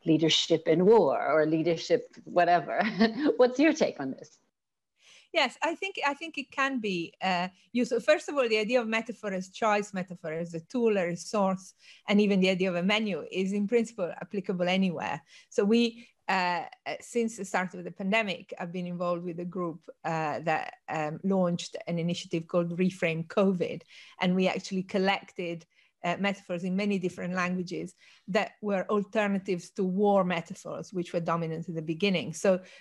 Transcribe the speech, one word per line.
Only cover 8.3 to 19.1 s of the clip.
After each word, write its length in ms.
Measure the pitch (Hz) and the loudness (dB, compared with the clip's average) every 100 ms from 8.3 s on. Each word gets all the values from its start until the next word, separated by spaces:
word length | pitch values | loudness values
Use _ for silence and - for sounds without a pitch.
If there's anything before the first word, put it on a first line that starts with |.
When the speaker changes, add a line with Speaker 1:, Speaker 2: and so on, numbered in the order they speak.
| 285 | 0
Speaker 2:
all, 100 | 240 | 2
the 120 | 220 | 2
idea 240 | 208 254 | 2 2
of 40 | 220 | 2
metaphor 460 | 226 226 214 208 | -2 -4 -8 -6
as 160 | 185 190 | -6 -6
choice, 460 | - 220 208 208 | -2 2 2 0
metaphor 400 | 190 185 175 160 | -6 -8 -8 -8
as 180 | 160 170 | -6 -6
a 80 | 165 | -8
tool, 380 | 165 254 226 202 | -6 0 2 2
a 80 | 175 | 0
resource, 680 | 170 - 214 190 190 - - - - - | -4 -4 0 0 0 -6 -20 -20 -12 0
and 140 | 202 | 4
even 200 | 208 196 | 4 4
the 100 | 185 | 4
idea 180 | 185 190 | 4 0
of 80 | 175 | 0
a 60 | |
menu 420 | 185 214 220 160 - | 0 0 0 -4 -4
is 220 | 180 190 | -4 -2
in 120 | 208 202 | -2 0
principle 460 | 240 226 - 170 - | 0 0 -4 -6 -6
applicable 480 | 180 202 185 180 175 | -8 -6 -4 -2 0
anywhere. 540 | 190 190 160 - 151 - - _ | 2 2 0 -4 -6 -10 -20 _
So 160 | - | 0
we, 420 | 202 233 233 226 - _ - | 4 4 2 -2 -16 _ -2
uh, 360 | 190 180 175 - - | 0 0 -2 -4 -10
uh, 120 | - - | -10 -10
since 380 | - 240 226 226 | -6 -2 -2 -4
the 80 | 196 | -4
start 260 | 185 180 | -2 -2
of 100 | 180 | -6
the 80 | 175 | -12
pandemic, 640 | 175 190 220 208 175 - - | -6 0 0 0 -4 -10 -12
I've 140 | 180 | -8
been 120 | 180 175 | -6 -6
involved 380 | 175 175 | -4 -2